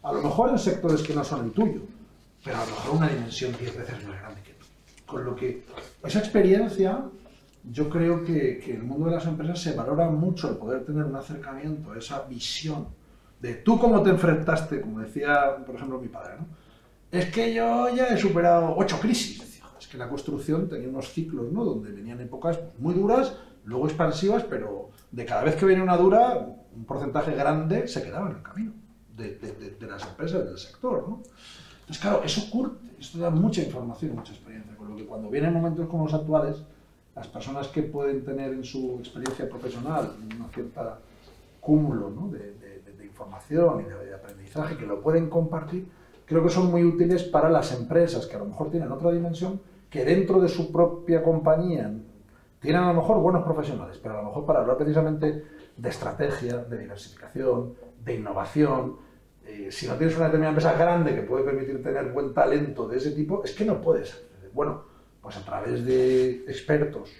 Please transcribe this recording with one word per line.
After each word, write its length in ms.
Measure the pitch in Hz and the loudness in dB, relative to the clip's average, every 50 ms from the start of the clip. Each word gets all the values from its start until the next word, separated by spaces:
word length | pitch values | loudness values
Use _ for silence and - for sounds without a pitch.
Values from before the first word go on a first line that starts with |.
a 100 | - - | -4 -4
lo 80 | 139 - | -4 -2
mejor 300 | 147 147 - - 233 262 | -2 0 2 4 4 4
en 80 | 269 220 | 4 2
sectores 440 | - 196 180 - - 170 156 151 | 2 0 0 0 2 2 2 2
que 120 | 151 - 151 | 2 0 -2
no 100 | 147 - | -2 -2
son 220 | - 151 135 117 | -2 -4 -4 -4
el 60 | 117 | -2
tuyo, 280 | - 190 226 185 - - - - - - - - - _ _ _ _ _ - | 0 2 2 2 0 -4 -10 -12 -18 -20 -20 -20 -20 _ _ _ _ _ -10
pero 140 | - - - | -8 -6 -6
a 60 | - | -6
lo 60 | - | -6
mejor 260 | - - - 135 151 | -8 -8 -4 -2 0
una 120 | 160 160 147 | 2 2 2
dimensión 440 | 131 120 117 113 - - 127 123 117 - | 2 -2 -4 -6 -6 -6 -6 -6 -6 -6
diez 160 | 123 120 - | -8 -8 -8
veces 180 | - - - 120 107 104 | -10 -10 -10 -10 -12 -12
más 140 | 101 98 95 | -14 -14 -14
grande 220 | - 104 104 - | -14 -16 -18 -18
que 100 | - - | -20 -20
tú. 140 | - - - - _ _ _ _ - - _ | -20 -20 -20 -20 _ _ _ _ -20 -20 _
Con 180 | - - 127 123 | -10 -10 -8 -6
lo 100 | 123 120 | -6 -6
que 300 | - 131 123 120 - - - - - - - - _ - | -4 -4 -6 -6 -6 -12 -16 -18 -18 -18 -18 -20 _ -8
esa 140 | 160 - 214 | 0 0 0
experiencia, 840 | 214 - - 214 180 185 190 208 233 214 - - 190 185 - - - - - - - - - - _ _ _ _ - 123 | 0 2 4 4 6 8 6 6 4 0 2 2 2 2 2 -2 -6 -10 -12 -16 -20 -20 -20 -20 _ _ _ _ -16 -12
yo 220 | 117 139 151 - | -4 -2 -2 0
creo 320 | - 170 165 170 170 165 | 0 2 2 2 2 0
que, 380 | 165 170 165 151 135 127 120 - - | 0 0 0 2 2 0 -2 -2 -8
que 100 | - 117 | -8 -8
en 20 | |
el 60 | 107 117 | -8 -6
mundo 220 | 127 139 151 160 | -6 -4 -2 0
de 100 | 165 170 | 0 0
las 100 | - - | 0 -2
empresas 340 | 165 156 139 151 160 175 - | -2 -4 -2 -4 -4 -4 -4
se 120 | - 165 135 | -4 -4 -4
valora 340 | - 117 127 147 156 170 165 | -2 -2 -2 2 2 2 2
mucho 400 | 151 151 170 185 165 - - 131 | 2 2 2 0 0 -2 -2 -4
el 80 | 107 | -4
poder 280 | - - 113 127 127 - | -4 -4 -4 -4 -4 -4
tener 200 | - 151 151 147 | -4 -2 -2 -2
un 120 | 139 135 | -2 -4
acercamiento 760 | 135 135 - 156 135 127 135 135 135 147 156 156 151 156 - | -8 -10 -10 -12 -12 -12 -12 -12 -10 -8 -8 -8 -8 -10 -12
a 60 | 107 117 | -12 -14
esa 240 | 113 - 143 139 | -12 -10 -10 -10
visión 640 | 139 131 123 117 - - - - 156 156 151 - - - - - _ _ - - _ _ _ _ | -10 -10 -10 -10 -8 -8 -8 -6 -6 -6 -6 -6 -8 -12 -14 -18 _ _ -20 -20 _ _ _ _
de 140 | - 120 117 | -10 -10 -8
tú 240 | - - 214 233 226 | 0 4 4 4 6
cómo 240 | 247 226 220 196 | 6 6 6 8
te 80 | - 196 | 8 6
enfrentaste, 680 | 180 160 - 170 156 156 - 170 160 156 - - 147 - | 6 6 6 4 4 4 4 2 0 0 0 -2 -4 -4
como 200 | 104 110 107 110 | -4 -6 -8 -8
decía, 560 | 110 107 - 143 143 147 147 143 139 139 135 135 127 | -10 -8 -6 -4 0 4 4 6 4 4 0 -2 -8
por 80 | 127 120 | -12 -10
ejemplo, 260 | 120 131 135 131 127 | -10 -8 -8 -8 -8
mi 60 | 123 107 | -8 -10
padre, 260 | - - - - 95 - | -12 -12 -14 -14 -12 -12
¿no? 80 | 160 - - - - - - _ _ _ _ _ _ _ | -12 -14 -14 -20 -20 -20 -20 _ _ _ _ _ _ _
"Es 160 | - 180 180 180 | -2 -2 -2 0
que 200 | - 226 226 233 | 0 0 0 2
yo 360 | 226 226 233 233 233 240 247 247 240 | 2 2 2 2 2 2 2 2 2
ya 120 | 247 254 | 2 2
he 100 | 247 233 180 | 2 4 4
superado 540 | 208 190 165 170 170 175 170 170 165 160 147 | 4 4 4 6 8 8 8 8 6 4 2
ocho 240 | - 196 - 165 156 | 2 2 2 2 0
crisis". 400 | - 220 - - - - - - | 2 2 2 2 0 -6 -8 -12
Decía, 240 | - - - - - - - - | -16 -18 -20 -20 -20 -20 -20 -20
es 80 | - - | -20 -18
que 100 | - 123 | -12 -12
la 100 | 120 120 | -10 -8
construcción 600 | 139 143 - - 151 - - - 151 180 - - | -8 -8 -6 -6 -6 -6 0 0 0 0 0 -2
tenía 200 | 160 - 123 127 | -4 -8 -8 -8
unos 200 | 135 135 135 - | -8 -8 -8 -6
ciclos, 380 | - 170 160 160 - 123 117 120 | -6 -6 -6 -4 -4 -6 -4 -2
¿no? 140 | 160 220 233 | -2 0 0
Donde 260 | 185 - - 107 104 | 0 -2 -2 -6 -8
venían 300 | 101 101 104 113 120 123 | -12 -12 -12 -12 -12 -10
épocas, 360 | 127 - - 131 - 165 160 | -12 -12 -12 -4 -2 -2 -2
pues, 220 | - - - - - | -2 -6 -12 -10 -4
muy 160 | 127 165 175 | -2 0 2
duras, 400 | 185 196 208 233 262 269 262 - - - - - - - | 4 4 6 6 4 4 2 -4 -10 -18 -20 -20 -18 -12
luego 220 | 107 117 127 147 | -6 -4 -2 -2
expansivas, 580 | 151 156 - 165 156 - - 185 196 - - - | -2 0 2 0 0 2 0 0 2 2 0 0
pero 460 | - 135 117 107 104 101 98 - - - - _ _ | -2 -6 -6 -6 -8 -8 -10 -12 -14 -16 -20 _ _
de 140 | - 117 113 | -12 -10 -6
cada 180 | - 117 - | -2 -2 0
vez 140 | - 156 151 | 2 2 2
que 100 | - 196 | 4 6
venía 160 | 190 190 185 | 6 6 6
una 140 | 185 185 180 | 6 4 4
dura, 420 | 170 180 190 196 226 240 247 - - - - - - - _ - | 6 6 8 8 8 6 6 4 0 -4 -6 -12 -16 -20 _ -16
un 100 | 117 113 | -16 -10
porcentaje 500 | - 135 147 151 131 - 151 147 156 151 | -8 -6 -6 -6 -2 -2 -2 -2 0 -2
grande 540 | 143 139 147 151 156 160 160 190 240 - - | 0 0 2 2 0 0 0 0 0 -2 -2
se 140 | - - - | -4 -8 -8
quedaba 260 | - 98 151 202 180 | -6 -8 -6 -6 -6
en 60 | - | -8
el 60 | - | -10
camino 300 | - - - 190 226 220 220 - - - - _ - _ 113 | -14 -14 -8 -8 -8 -8 -8 -14 -20 -20 -20 _ -20 _ -14
de, 180 | 110 113 101 - - | -12 -12 -12 -12 -12
de, 140 | 117 104 101 | -12 -14 -14
de, 160 | 104 107 101 | -12 -14 -16
de 160 | - - 113 98 | -16 -16 -14 -14
las 160 | 98 101 - | -12 -12 -12
empresas, 380 | - - - 151 165 180 175 131 | -14 -10 -8 -6 -2 -2 -2 -4
del 140 | - - - | -4 -8 -14
sector, 500 | - - - - - 254 - - - 185 | -16 -18 -16 -6 -4 -2 -2 -2 -4 -6
¿no? 140 | 226 247 - - _ - - - - - - - - - | -10 -12 -12 -20 _ -20 -20 -20 -20 -20 -20 -20 -20 -20
Entonces, 180 | - - 160 - | -16 -14 -12 -4
claro, 240 | - 202 208 - - | -2 0 2 2 0
eso 240 | 151 - 214 202 - | 0 -2 -2 -4 -2
curte, 460 | - 240 262 - - - - - - - | -2 -2 -2 -2 -6 -12 -18 -20 -20 -18
esto 180 | - - - 165 | -18 -12 -8 -4
da 120 | 170 170 | -2 2
mucha 300 | 160 156 196 226 - 180 | 4 4 4 4 2 0
información, 520 | 156 - - 123 117 120 117 - 165 147 120 | -2 -2 -4 -8 -8 -10 -8 -8 -8 -6 -6
mucha 180 | 113 110 101 | -8 -12 -14
experiencia, 440 | 101 - - - 110 110 - - - | -18 -20 -20 -18 -18 -18 -16 -18 -18
con 120 | - 107 104 | -18 -16 -14
lo 60 | 104 | -14
que 80 | 104 110 | -14 -14
cuando 240 | - 110 110 107 104 | -12 -12 -12 -8 -4
vienen 220 | 120 143 151 170 | -2 0 0 2
momentos 360 | 170 170 170 170 156 170 165 160 | 2 2 0 0 -2 -2 -4 -4
como 160 | 175 165 156 | -2 -2 0
los 100 | 151 156 | 0 0
actuales, 480 | 151 151 160 156 151 147 - - - - - - - _ _ _ _ _ _ _ | -2 0 2 2 2 2 2 -4 -8 -12 -20 -20 -20 _ _ _ _ _ _ _
las 140 | - - - | -16 -16 -14
personas 400 | - 110 107 135 135 139 143 - | -14 -12 -10 -8 -8 -8 -8 -4
que 140 | - 160 | -4 -4
pueden 420 | 151 - - 143 139 139 135 135 - | -4 -2 -4 -2 -2 -2 -2 -2 -4
tener 280 | 139 135 139 135 135 | -6 -6 -6 -6 -6
en 100 | 131 131 127 | -6 -8 -10
su 320 | - - 131 131 127 123 123 | -10 -8 -6 -6 -6 -6 -8
experiencia 500 | 120 - - 120 123 131 131 - 135 120 | -10 -14 -14 -8 -8 -8 -6 -6 -8 -8
profesional 640 | - 117 120 127 120 117 131 151 160 143 - - - 104 | -8 -8 -10 -10 -8 -8 -6 -4 -4 -4 -4 -4 -8 -12
un 300 | 110 107 110 117 117 - | -14 -12 -12 -12 -12 -12
cierto 460 | - 117 120 - - 120 113 113 - - - - - - - - - - - - _ _ | -10 -10 -10 -10 -10 -10 -10 -10 -10 -14 -20 -20 -20 -20 -20 -20 -20 -20 -20 -20 _ _
cúmulo, 500 | - - 151 156 151 - 120 110 101 101 | 2 4 6 6 6 4 0 -2 -4 -6
¿no? 180 | 101 131 185 208 | -8 -8 -8 -8
de, 240 | 156 - - 104 - | -8 -10 -14 -16 -18
de, 260 | - - 98 95 95 | -18 -20 -20 -20 -20
de, 120 | - 101 | -20 -20
de 140 | 98 - - | -20 -20 -20
información 760 | - - - - - 98 95 - - 147 160 175 165 - 107 | -20 -18 -16 -16 -16 -16 -18 -10 -2 2 4 4 4 4 2
y 40 | 101 | -6
de, 220 | - - - - | -8 -12 -12 -14
de 80 | - - | -14 -14
aprendizaje 600 | 104 - - - - - - - 147 151 156 165 | -16 -16 -18 -18 -18 -20 -10 -8 -6 -6 -6 -6
que 80 | - - | -8 -6
lo 160 | 104 101 101 | -6 -6 -2
pueden 300 | - 156 160 170 165 151 | 2 2 4 4 2 2
compartir, 580 | - 170 160 - 170 160 151 156 170 185 190 - - - - - - - _ | 2 2 2 2 -2 -6 -6 -6 -8 -8 -8 -10 -16 -20 -20 -20 -20 -20 _
creo 160 | - 156 165 165 | 2 2 4 4
que 60 | 175 | 6
son 200 | - 185 180 180 | 4 6 4 4
muy 140 | 170 175 175 | 6 6 6
útiles 380 | 170 160 170 170 170 185 170 | 6 6 6 4 4 4 2
para 260 | - - - 151 147 160 | 0 2 2 4 6 6
las 240 | 165 151 - - | 6 4 4 0
empresas 540 | 127 123 113 - 156 170 170 165 - - - | -4 -6 -4 2 4 4 4 4 2 -4 -4
que 100 | - - | -6 -8
a 40 | 104 | -8
lo 40 | 101 | -8
mejor 240 | 104 - - 156 151 | -8 -6 -6 -6 -2
tienen 220 | 160 165 151 123 | -2 -2 -2 -4
otra 180 | - - 160 170 | -4 0 2 2
dimensión, 500 | 175 170 170 170 165 156 180 185 196 196 - - - - - _ | 2 2 0 -2 -4 -4 -4 -4 -4 -6 -10 -14 -20 -20 -20 _
que 160 | - 147 127 | -4 -2 2
dentro 360 | 139 170 190 190 170 185 190 | 4 4 4 4 6 6 6
de 80 | 180 170 | 6 4
su 220 | - - 160 - | 2 0 -4 -2
propia 520 | - 170 175 170 - - - - 170 160 | 4 4 4 4 4 -4 0 2 2 4
compañía 680 | 156 165 160 156 151 160 156 160 180 180 165 131 110 107 107 110 - - - - - _ - - _ _ _ _ | 6 4 2 4 4 4 4 4 4 0 0 -2 -2 -4 -6 -10 -12 -16 -20 -20 -20 _ -20 -20 _ _ _ _
tienen 220 | - 143 160 156 | -2 2 2 4
a 60 | 143 180 | 4 4
lo 120 | 175 165 | 4 2
mejor 180 | 160 - 170 175 | 4 4 4 4
buenos 240 | 190 196 185 170 - | 6 4 4 4 2
profesionales, 540 | 160 160 151 147 - - 107 - - - - | 0 -2 -2 -2 -4 -6 -8 -8 -10 -14 -12
pero 160 | - 110 107 104 | -10 -8 -8 -6
a 40 | |
lo 60 | 104 104 | -8 -6
mejor 160 | - 147 147 | -6 -6 0
para 160 | 151 156 127 | 2 2 2
hablar 160 | 113 117 131 | 4 2 2
precisamente 680 | - 151 151 151 160 156 156 151 151 156 151 147 - - - - - - - _ | 2 2 2 4 4 2 2 0 0 0 0 0 -2 -8 -12 -18 -20 -20 -20 _
de 120 | - 117 120 | -8 -8 -8
estrategia, 720 | - - - - - - 147 143 - - 127 120 120 120 | -6 -6 -6 -8 -4 -2 -2 -2 -2 -4 -4 -6 -6 -6
de 200 | - - 120 107 | -6 -8 -10 -10
diversificación, 960 | 101 101 101 98 - - - - - - - 131 131 127 120 120 120 - - - - - - - 113 | -10 -12 -14 -16 -16 -20 -20 -20 -20 -12 -8 -2 0 0 0 0 -2 -6 -10 -16 -20 -20 -20 -16 -8
de 100 | 117 120 | -6 -6
innovación, 840 | 110 107 104 101 95 98 - - 151 151 139 131 127 123 127 - - - - - _ _ _ _ _ - | -6 -4 -6 -4 -6 -6 -2 2 4 4 4 4 0 -2 -4 -8 -10 -18 -20 -20 _ _ _ _ _ -20
eh, 240 | - 107 104 98 95 | -18 -14 -12 -12 -10
si 160 | - - - | -10 -8 -6
no 80 | 123 123 | -6 -2
tienes 220 | 123 160 165 160 | 2 2 2 4
una 100 | 165 165 | 4 4
determinada 240 | 156 156 156 156 156 | 4 4 4 4 4
empresa 220 | 156 156 156 165 - | 2 4 4 4 6
grande 400 | 156 165 175 175 170 160 147 123 | 6 6 6 6 4 4 2 2
que 80 | 107 | 0
puede 220 | - - 127 135 135 | -2 -2 0 0 2
permitir 380 | 139 139 135 131 135 135 127 | 0 0 -2 -2 -4 -6 -4
tener 300 | - - 135 139 131 123 | -4 -4 -2 -2 -4 -2
buen 220 | 123 139 139 131 123 | -2 -2 -4 0 2
talento 520 | 143 135 131 147 147 147 143 - - 113 107 | 4 4 4 4 2 0 -2 -4 -6 -6 -4
de 100 | 120 131 | -4 -2
ese 140 | 135 151 | -2 -2
tipo, 300 | 143 151 151 147 190 208 202 | -2 -2 -2 -2 -2 -2 -2
es 80 | - | -6
que 120 | - - 214 | -4 -2 0
no 160 | 226 185 - | 0 0 0
puedes 320 | - 165 160 - - - | 2 2 2 2 0 -6
acceder. 380 | - - - - - - - - | -12 -16 -20 -20 -20 -20 -20 -8
Bueno, 300 | - 131 143 127 - - - - - - - _ _ _ | -4 -2 -2 -2 -4 -8 -12 -20 -20 -20 -20 _ _ _
pues 140 | - - - | -18 -16 -14
a 80 | - - | -14 -10
través 400 | - - - - 120 120 120 120 | -8 -8 -6 -4 -4 -4 -2 0
de 600 | 127 127 127 127 127 131 127 127 131 123 - - 131 | 2 4 4 4 6 6 4 4 2 0 -4 -8 -10
expertos 640 | 131 - - - 151 147 147 147 - - - - - | -10 -10 -2 0 2 2 2 -2 -4 -10 -12 -14 -20